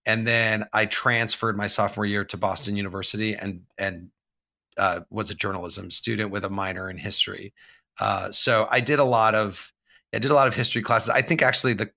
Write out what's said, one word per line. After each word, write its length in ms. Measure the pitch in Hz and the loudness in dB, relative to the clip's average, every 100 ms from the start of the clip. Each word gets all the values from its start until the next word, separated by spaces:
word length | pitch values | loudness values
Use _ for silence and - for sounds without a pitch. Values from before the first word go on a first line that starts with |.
| - | 0
and 180 | 113 113 | 2 2
then 400 | 117 113 107 104 | 2 2 0 0
I 140 | 107 107 | 0 0
transferred 680 | - 127 117 117 - 113 101 | 0 0 2 0 -2 -2 -2
my 120 | 101 | -2
sophomore 400 | - 101 107 104 | 0 0 0 -2
year 180 | 101 98 | -2 -4
to 100 | 95 | -4
Boston 400 | 98 95 101 101 | -4 -4 -6 -6
University 600 | 98 95 104 104 107 104 | -6 -6 -6 -4 -4 -4
and, 260 | 98 87 - - | -6 -10 -12 -6
and, 320 | 98 87 90 _ _ _ _ _ _ - | -6 -6 -14 _ _ _ _ _ _ 0
uh, 260 | 98 87 - | 0 0 -6
was 180 | 107 101 | -6 -6
a 60 | 87 | -4
journalism 560 | 98 98 87 95 92 | -4 -4 -6 -8 -6
student 400 | - - 110 107 | -4 -2 -2 -2
with 120 | 98 | -4
a 60 | 98 | -4
minor 400 | 98 95 92 92 | -4 -4 -4 -8
in 80 | 92 | -8
history. 560 | 101 - - 95 98 - - _ _ - | -6 -2 -4 -6 -14 -18 -20 _ _ -4
Uh, 320 | 104 95 95 | -2 0 -4
so 360 | - - 113 110 | -2 2 2 4
I 80 | 127 | 2
did 180 | 120 147 | 4 4
a 60 | |
lot 320 | 131 117 110 107 | 4 6 4 4
of, 360 | 104 98 - _ _ _ _ 110 | 0 -4 -14 _ _ _ _ -2
I 20 | |
did 140 | 135 | 4
a 40 | 143 | 6
lot 120 | 131 | 6
of 80 | 120 | 2
history 260 | 123 120 | -2 -2
classes. 280 | 110 113 117 | 2 2 2
I 120 | 131 | 2
think 220 | 120 160 | 2 4
actually 300 | 131 - 127 | 4 4 2
the, 180 | 107 107 | 0 -4